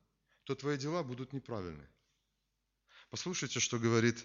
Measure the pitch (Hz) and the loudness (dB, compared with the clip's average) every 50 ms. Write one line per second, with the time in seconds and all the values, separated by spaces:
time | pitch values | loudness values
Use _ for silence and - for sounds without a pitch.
0 | _ _ _ _ _ _ _ _ _ - 135 - 135 147 147 135 135 147 165 180 | _ _ _ _ _ _ _ _ _ -6 -6 -2 -2 -2 -2 0 0 -2 -2 -2
1 | 156 123 127 120 131 - 139 135 - - 120 104 92 87 80 73 71 - _ _ | -2 -4 -6 -6 -6 -6 -8 -8 -6 -6 -6 -4 -4 -6 -8 -10 -12 -18 _ _
2 | _ _ _ _ _ _ _ _ _ _ _ _ _ _ _ _ _ _ - - | _ _ _ _ _ _ _ _ _ _ _ _ _ _ _ _ _ _ -20 -20
3 | - _ - 110 - 180 185 - - 123 - 123 - - 123 120 117 117 117 113 | -16 _ -10 -6 -6 -4 -4 -4 -4 -2 0 0 0 2 2 2 4 6 6 6
4 | 113 120 117 - - | 6 6 4 2 -4